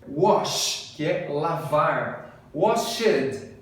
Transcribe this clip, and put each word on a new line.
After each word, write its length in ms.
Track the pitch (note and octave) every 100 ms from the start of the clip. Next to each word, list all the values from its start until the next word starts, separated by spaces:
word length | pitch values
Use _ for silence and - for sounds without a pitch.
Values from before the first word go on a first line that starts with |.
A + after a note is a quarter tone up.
| -
Wash, 880 | C#3+ F#3+ E3+ - - - - - -
que 80 |
é 240 | D#3 F3+ -
lavar. 1120 | C#3+ D#3+ D#3 - - - - - - - - -
Washed. 1040 | D3 G3+ A#3 - - A3 - C3+ - - -